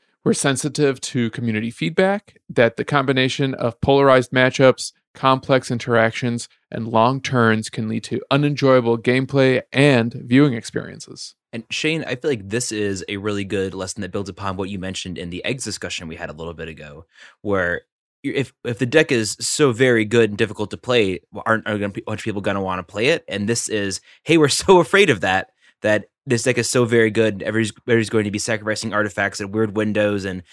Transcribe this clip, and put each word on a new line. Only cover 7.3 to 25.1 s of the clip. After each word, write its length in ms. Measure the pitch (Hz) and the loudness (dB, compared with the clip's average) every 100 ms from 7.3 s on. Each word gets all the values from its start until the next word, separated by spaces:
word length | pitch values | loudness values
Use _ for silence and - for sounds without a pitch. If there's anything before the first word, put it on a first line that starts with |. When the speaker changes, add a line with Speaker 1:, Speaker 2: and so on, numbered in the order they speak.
| 127 113 110 110 | 2 4 2 -2
Speaker 1:
can 180 | - 110 | -6 -6
lead 160 | 113 | -6
to 160 | - 113 - | -6 -8 -2
unenjoyable 680 | 139 147 143 139 131 117 117 | 0 0 2 4 4 4 0
gameplay 640 | 123 123 131 139 131 127 - | 2 0 0 2 2 2 -2
and 400 | 127 143 127 117 | 2 4 4 0
viewing 400 | 127 - 127 147 | -6 0 4 4
experiences." 800 | 117 - - 87 - - 92 - _ _ | 0 -8 -10 -10 -14 -18 -18 -18 _ _
Speaker 2:
And 100 | 117 - | -16 -10
Shane, 340 | - 156 160 - | -4 -2 -2 -4
I 100 | 127 | -4
feel 140 | 160 | -2
like 200 | 123 98 | -4 -4
this 200 | 110 - | -4 -4
is 320 | 107 101 98 - | -2 -2 -4 -6
a 80 | 101 | -6
really 280 | 104 101 | -4 -4
good 280 | 101 101 95 | -4 -4 -4
lesson 300 | 92 92 - | -6 -10 -8
that 100 | 95 | -8
builds 160 | 101 95 | -8 -8
upon 280 | 90 98 92 | -8 -8 -6
what 120 | 95 | -6
you 100 | 101 | -6
mentioned 380 | 92 92 95 85 | -8 -10 -10 -10
in 140 | 87 | -10
the 120 | 87 | -8
eggs 200 | - 131 | -6 -6
discussion 420 | 110 - 90 - 85 | -8 -10 -10 -10 -12
we 100 | 82 | -12
had 120 | 82 | -12
a 60 | |
little 200 | 78 82 | -10 -12
bit 140 | 82 82 | -12 -14
ago, 380 | 76 76 73 - _ - _ | -14 -18 -20 -20 _ -20 _
where 420 | 104 98 87 87 - _ _ _ | -4 0 0 -2 -8 _ _ _
you, 120 | 139 117 | -6 -4
if, 160 | 127 _ | -4 _
if 140 | 117 117 | -8 -4
the 80 | 127 | 2
deck 240 | 151 160 | 4 4
is 260 | 123 110 - | 2 0 -4
so 320 | 120 - 147 | -6 2 2
very 320 | 110 131 117 | 4 4 4
good 240 | 107 117 110 | 4 2 2
and 100 | 104 | 0
difficult 320 | 107 107 104 | -4 -2 -8
to 60 | 101 | -8
play, 440 | - 123 101 90 - 107 113 | -2 0 0 -2 -10 -10 -2
aren't, 200 | 110 113 | -2 0
are 120 | 107 | -4
gonna, 140 | 101 101 | -4 -6
a 60 | |
bunch 180 | - 107 | -8 -8
of 40 | |
people 180 | 113 101 | -6 -4
gonna 180 | 101 98 | -4 -2
wanna 220 | 95 92 | -4 -6
play 240 | 90 104 123 | -6 -2 0
it? 180 | 165 - | 0 -4
And 220 | 101 101 | -6 -2
this 200 | 117 - | -2 -2
is, 320 | 107 98 92 - _ | -4 -4 -6 -12 _
"Hey, 140 | - 165 | 2 4
we're 120 | 143 | 4
<laughs> 160 | - - | 2 4
so 120 | 185 | 6
afraid 300 | - 196 | 6 4
of 140 | 202 | 4